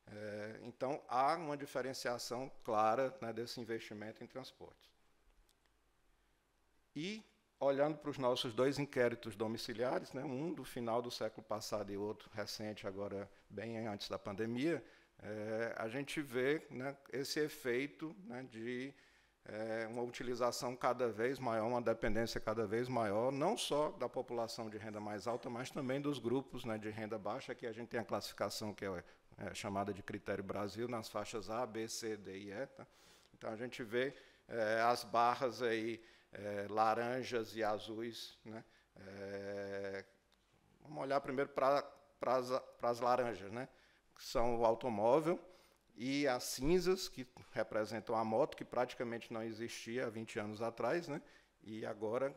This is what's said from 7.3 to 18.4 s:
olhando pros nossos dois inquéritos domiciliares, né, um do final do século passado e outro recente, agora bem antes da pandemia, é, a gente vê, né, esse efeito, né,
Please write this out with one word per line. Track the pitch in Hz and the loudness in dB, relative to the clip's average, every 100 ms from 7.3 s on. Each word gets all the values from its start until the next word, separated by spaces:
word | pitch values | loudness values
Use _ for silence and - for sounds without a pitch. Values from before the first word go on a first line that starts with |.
| _ _ - | _ _ 0
olhando | 135 139 147 156 | 4 6 4 2
pros | 147 139 | -4 2
nossos | 127 123 131 | 4 4 2
dois | 110 131 139 | 4 4 4
inquéritos | 139 131 120 117 113 101 | 0 4 4 4 -6 -2
domiciliares, | 110 110 - 107 123 175 175 | -2 -2 -4 -2 0 0 -4
né, | 131 | -8
um | 143 127 165 | -4 -4 -4
do | 156 | -4
final | 131 131 117 117 | -8 -4 0 0
do | 120 | 0
século | - 110 - - | -2 -4 -4 -6
passado | 107 - 107 101 | -4 -2 -4 -2
e | 101 | -2
outro | 104 104 - | -4 -6 -10
recente, | 110 - - 107 104 104 | -8 -6 -4 -6 -6 -6
agora | 98 101 98 101 - - | -4 -4 -6 -8 -14 -12
bem | 101 113 113 113 | -8 -6 -4 -4
antes | 101 - | -4 -4
da | 95 | -4
pandemia, | 107 98 113 120 156 147 - - _ - | -4 -2 -2 0 0 0 -4 -20 _ -16
é, | - 107 107 110 117 - | -8 -6 -2 -2 -2 -2
a | 113 | -4
gente | 123 139 160 | -4 -4 -4
vê, | 143 120 127 156 - | -2 2 4 2 0
né, | 123 135 135 - | -2 -2 -4 -4
esse | 127 135 156 | -4 0 2
efeito, | 151 - 127 120 143 - 156 202 | 2 2 2 4 2 -4 -10 -10
né, | 196 123 | -10 -10